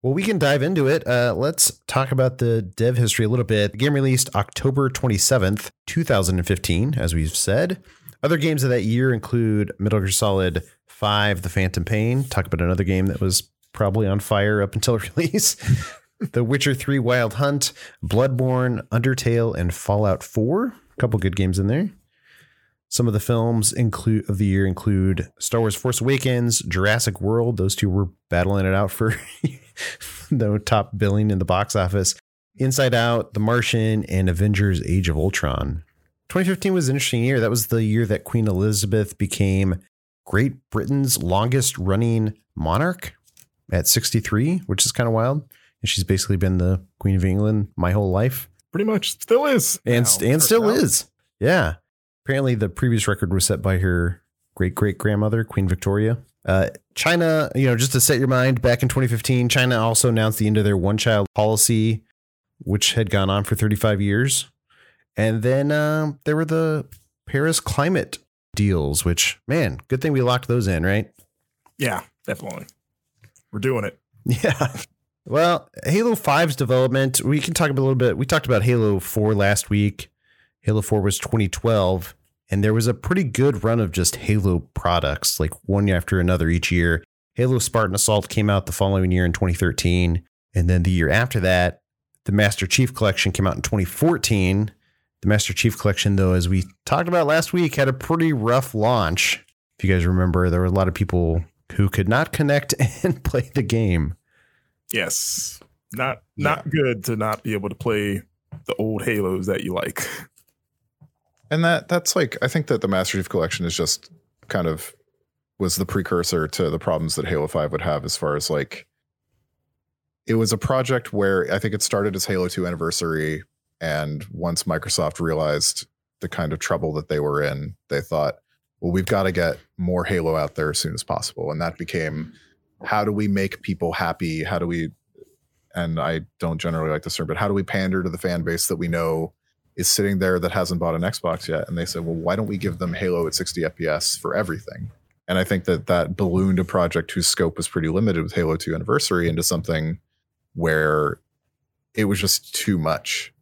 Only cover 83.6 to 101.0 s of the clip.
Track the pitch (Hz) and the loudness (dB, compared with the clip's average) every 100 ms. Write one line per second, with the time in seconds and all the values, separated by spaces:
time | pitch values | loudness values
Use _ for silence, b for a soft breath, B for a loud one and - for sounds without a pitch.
83.6 | 110 117 101 85 87 - - 104 95 87 | 0 0 0 0 -2 -2 0 2 2 0
84.6 | - - 87 87 71 73 - - 78 - | -2 -4 0 2 0 -2 -4 -2 -4 -4
85.6 | - 101 101 90 - 95 87 90 82 85 | -2 0 2 2 2 2 2 2 2 2
86.6 | - 87 85 80 - _ _ - 127 127 | 2 2 4 2 -2 _ _ -2 0 2
87.6 | - 117 104 98 - 104 - - 104 101 | 0 0 0 0 2 2 0 0 2 2
88.6 | - - 98 98 92 90 90 87 92 85 | 0 -2 2 2 2 2 2 0 -2 0
89.6 | 90 - 87 87 87 85 _ _ _ 95 | 0 0 0 2 2 0 _ _ _ 0
90.6 | 85 90 87 90 78 92 123 110 92 90 | 2 4 4 2 4 2 2 0 2 2
91.6 | 90 - _ _ _ _ - 101 104 - | 2 -2 _ _ _ _ -2 2 2 2
92.6 | 92 - 127 - 107 95 98 90 95 - | 0 2 0 2 0 2 -2 0 -2 -2
93.6 | - 104 90 - 160 170 - 104 92 98 | -2 -2 -2 0 2 2 0 2 2 2
94.6 | 107 _ _ _ _ _ 95 104 - 92 | -2 _ _ _ _ _ 2 2 2 0
95.6 | 117 - 104 95 101 98 92 90 87 92 | 0 2 -2 0 0 2 4 2 2 0
96.6 | 90 _ - 147 175 175 147 160 - 180 | -2 _ -2 -2 2 0 2 2 0 0
97.6 | 165 147 135 131 - 165 165 139 110 123 | 0 2 0 0 -2 0 2 2 2 2
98.6 | 127 107 110 120 85 87 - - _ _ | 0 0 2 2 2 0 -2 -2 _ _
99.6 | _ _ 95 90 85 92 90 87 90 87 | _ _ 2 4 4 2 4 2 2 2
100.6 | 90 95 92 87 | 2 2 2 0